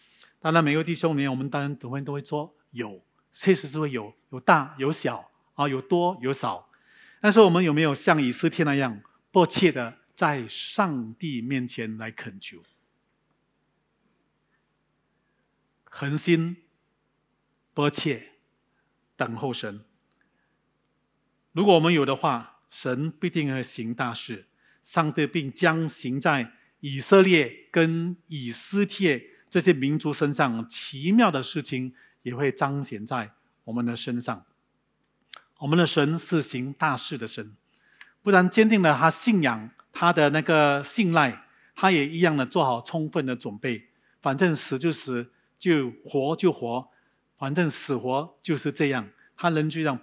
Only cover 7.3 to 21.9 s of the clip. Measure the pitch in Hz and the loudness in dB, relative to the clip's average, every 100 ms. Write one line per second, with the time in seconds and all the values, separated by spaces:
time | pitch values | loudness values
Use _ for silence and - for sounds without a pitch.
7.3 | 208 202 170 175 147 160 135 - 156 131 | 8 8 8 2 2 0 0 2 4 2
8.3 | 120 165 - 151 139 131 104 - _ _ | 0 -2 0 0 0 -2 -6 -16 _ _
9.3 | 196 165 - 180 135 117 - _ - 160 | 4 4 4 2 2 -8 -10 _ -4 -2
10.3 | 139 110 - - - 190 135 110 113 160 | -2 -6 -10 -8 -2 -2 -2 -8 -8 -8
11.3 | 127 120 135 123 - 113 110 113 110 120 | -6 -4 -4 -4 -8 -10 -8 -12 -12 -16
12.3 | 98 - 87 85 _ _ _ _ _ _ | -14 -18 -20 _ _ _ _ _ _ _
13.3 | _ _ _ _ _ _ _ _ _ _ | _ _ _ _ _ _ _ _ _ _
14.3 | _ _ _ _ _ _ _ _ _ _ | _ _ _ _ _ _ _ _ _ _
15.3 | _ _ _ _ _ _ - 139 151 - | _ _ _ _ _ _ -8 -4 -2 2
16.3 | 165 165 175 _ _ _ _ _ _ _ | 2 2 -6 _ _ _ _ _ _ _
17.3 | _ _ _ _ - 147 - 156 117 - | _ _ _ _ -2 -2 0 -4 -6 -10
18.3 | _ _ _ _ _ _ _ _ - 123 | _ _ _ _ _ _ _ _ -8 -6
19.3 | 113 135 117 110 104 107 _ _ _ _ | -6 -6 -6 -10 -14 _ _ _ _ _
20.3 | _ _ _ _ _ _ _ _ _ _ | _ _ _ _ _ _ _ _ _ _
21.3 | _ _ 160 202 170 160 | _ _ 0 6 6 6